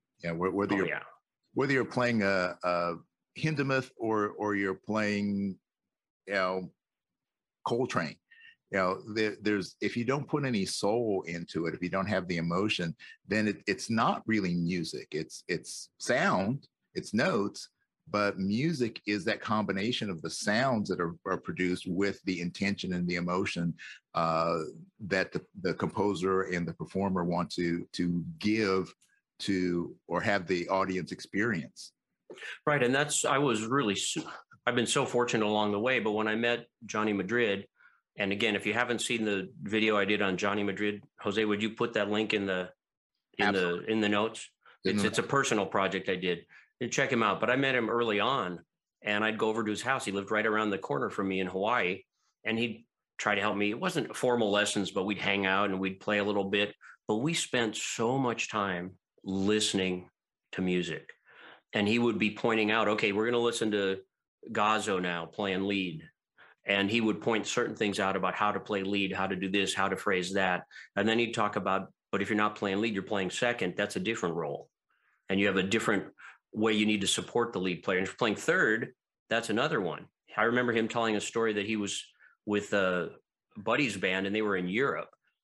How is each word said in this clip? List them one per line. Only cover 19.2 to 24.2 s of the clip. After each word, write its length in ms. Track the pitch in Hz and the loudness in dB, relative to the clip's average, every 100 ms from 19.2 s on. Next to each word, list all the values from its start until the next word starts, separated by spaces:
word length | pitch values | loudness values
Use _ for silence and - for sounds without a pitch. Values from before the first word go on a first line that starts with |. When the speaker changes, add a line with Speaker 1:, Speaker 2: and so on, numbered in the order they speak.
| 90 | 0
Speaker 1:
that 160 | 101 | -4
combination 640 | - 110 98 95 110 123 104 | -2 0 0 0 -2 -2 -4
of 100 | 82 | -6
the 80 | 80 | -6
sounds 580 | - 104 107 135 117 90 | -6 0 2 2 0 0
that 100 | 87 | -2
are, 160 | 85 85 95 | -2 -4 -4
are 140 | 87 | -4
produced 480 | - 85 90 90 - | -4 -2 0 0 -2
with 340 | 87 98 - 95 | 0 0 -2 -4
the 160 | 87 | -4
intention 520 | 87 - 101 98 92 | -4 -2 -2 -2 -2
and 140 | 90 87 | -2 0
the 80 | 87 | 0
emotion, 580 | 87 90 98 90 85 - - - _ | 0 0 0 0 -2 -2 -10 -18 _
uh, 460 | 87 | -2